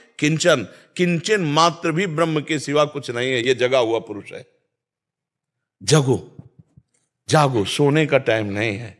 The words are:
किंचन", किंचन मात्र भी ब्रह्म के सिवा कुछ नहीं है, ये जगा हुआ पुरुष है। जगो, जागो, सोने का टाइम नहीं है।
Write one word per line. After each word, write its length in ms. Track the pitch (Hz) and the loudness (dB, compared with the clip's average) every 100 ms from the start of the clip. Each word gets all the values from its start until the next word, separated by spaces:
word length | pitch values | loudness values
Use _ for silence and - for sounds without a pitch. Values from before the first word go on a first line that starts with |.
| _ - | _ -4
किंचन", 480 | 151 156 170 143 98 - _ - | -2 2 2 2 0 -14 _ -2
किंचन 460 | 180 170 - 214 | 0 0 0 0
मात्र 500 | 160 147 170 156 170 | 2 4 2 2 -2
भी 160 | 156 196 | -2 -2
ब्रह्म 340 | 151 165 151 | -2 -2 -2
के 180 | 139 151 | -2 -6
सिवा 260 | 131 147 147 | -2 0 0
कुछ 260 | 147 - | -2 -8
नहीं 200 | 120 127 | -6 -2
है, 160 | 127 120 | -2 0
ये 60 | 120 | 0
जगा 240 | 123 131 | 2 2
हुआ 200 | 113 113 | 2 -2
पुरुष 320 | 98 104 98 | -4 -12 -14
है। 140 | 95 - _ _ _ _ _ _ _ _ _ _ _ _ _ | -18 -20 _ _ _ _ _ _ _ _ _ _ _ _ _
जगो, 520 | 95 151 135 107 - - - - _ _ _ _ _ _ - | 2 2 4 0 -4 -20 -20 -20 _ _ _ _ _ _ 0
जागो, 360 | 160 143 123 95 | 2 4 0 -2
सोने 400 | - 147 151 147 | 0 2 2 2
का 120 | 139 | 2
टाइम 280 | 131 113 104 | 2 0 -2
नहीं 320 | 101 113 101 | -4 -4 -4
है। 200 | 120 - | -10 -18